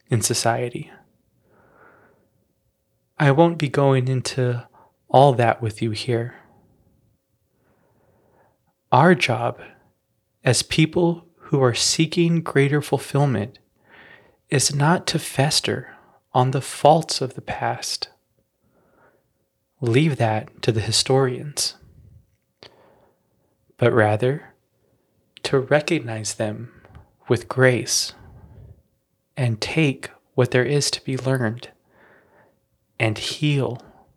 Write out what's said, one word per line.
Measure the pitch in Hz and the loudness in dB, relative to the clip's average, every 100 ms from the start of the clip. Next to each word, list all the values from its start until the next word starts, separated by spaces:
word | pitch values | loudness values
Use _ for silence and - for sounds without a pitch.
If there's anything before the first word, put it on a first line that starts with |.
| _ | _
in | 117 | -2
society. | - 117 117 120 120 - - - _ _ _ _ _ _ _ _ - _ _ _ _ _ _ _ _ _ _ _ _ - | 0 0 0 0 -4 -8 -14 -20 _ _ _ _ _ _ _ _ -20 _ _ _ _ _ _ _ _ _ _ _ _ 2
I | 143 | 4
won't | 139 170 160 | 6 4 2
be | 143 | -2
going | 147 139 131 127 | 2 2 2 0
into | 131 - - 123 120 - _ _ _ _ | -4 -4 -4 -2 -4 -10 _ _ _ _
all | 131 143 | 6 6
that | 127 113 - | 6 2 0
with | 113 - | -4 -4
you | 113 | -6
here. | 104 - 117 120 - _ _ _ _ _ _ _ _ _ _ _ _ _ _ _ _ _ _ _ _ _ _ _ _ _ | -4 -4 -4 -4 -12 _ _ _ _ _ _ _ _ _ _ _ _ _ _ _ _ _ _ _ _ _ _ _ _ _
Our | 123 170 | 4 4
job | 165 - 120 120 - - - _ _ _ _ _ _ | 4 0 -2 -4 -8 -16 -20 _ _ _ _ _ _
as | 131 113 | -2 -2
people | - - 160 175 170 170 - _ | 0 0 0 2 0 -2 -10 _
who | - 143 | -4 2
are | 127 | 2
seeking | 110 - - 160 175 170 165 | 2 -2 0 0 2 2 0
greater | 165 135 139 147 | 0 0 2 0
fulfillment | - 139 - 139 143 107 113 - _ _ _ - - - _ _ _ | -2 -4 -2 0 0 0 -4 -10 _ _ _ -20 -20 -20 _ _ _
is | 139 - | -2 0
not | 143 147 180 - | 0 2 0 -2
to | - | -6
fester | - - 143 - - 107 - - _ _ _ | -4 -2 0 0 -2 -6 -8 -20 _ _ _
on | 127 127 | 0 2
the | 135 | 0
faults | - - 143 160 - - | -6 2 4 4 2 -6
of | 131 | -6
the | - | -8
past. | - - 120 113 - - - _ _ _ _ _ _ _ _ _ _ _ _ _ _ _ _ _ | -10 -6 -6 -6 -8 -10 -10 _ _ _ _ _ _ _ _ _ _ _ _ _ _ _ _ _
Leave | 120 120 160 131 | 0 2 2 0
that | 113 107 - - | 0 -2 -6 -6
to | - | -2
the | 107 | -2
historians. | 101 - - 135 131 127 147 - - - - - - - _ _ _ _ - _ _ _ _ _ _ _ _ _ _ _ | -2 -2 2 2 0 -2 -8 -6 -8 -8 -20 -20 -20 -20 _ _ _ _ -20 _ _ _ _ _ _ _ _ _ _ _
But | 120 | 2
rather, | 117 104 104 127 147 - _ _ _ _ _ _ _ _ - | 4 2 2 -2 -4 -10 _ _ _ _ _ _ _ _ -12
to | - 139 | -2 -2
recognize | 120 147 - 160 120 110 107 | 2 0 0 -4 -4 -8 -8
them | - 110 110 117 - - - - _ - | -6 -6 -6 -14 -20 -20 -20 -20 _ -2
with | 117 - | -2 -2
grace | 127 131 123 127 - - - - - - - - - _ _ _ _ _ - | 2 4 2 0 -4 -4 -10 -20 -20 -20 -20 -20 -20 _ _ _ _ _ -4
and | 120 107 | -2 -2
take | - 160 151 131 - - _ | -4 0 0 -2 -12 -20 _
what | - 123 | 0 2
there | 127 | 2
is | 123 147 - | 2 0 -2
to | - | -4
be | - 127 | -6 -6
learned | 131 131 110 120 - _ _ _ - _ _ _ _ _ _ _ _ - | -2 -2 -2 -4 -12 _ _ _ -20 _ _ _ _ _ _ _ _ -4
and | 113 104 | -4 -2
heal | - - 151 139 120 135 - - _ | -8 -4 -2 0 -2 -6 -14 -20 _